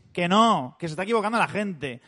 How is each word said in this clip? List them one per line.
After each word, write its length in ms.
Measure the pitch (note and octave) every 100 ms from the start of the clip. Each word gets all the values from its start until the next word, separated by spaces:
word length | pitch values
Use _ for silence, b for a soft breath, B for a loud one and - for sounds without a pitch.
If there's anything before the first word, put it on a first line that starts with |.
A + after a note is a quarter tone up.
| _
que 140 | - F3
no, 500 | G3+ A#3 F#3 B2+ -
que 80 | E3+
se 60 |
está 100 | D#3+
equivocando 340 | G3 A3+ G#3 A#3
la 100 | E3
gente. 520 | G3 G#3 D#3 C#3 A#2+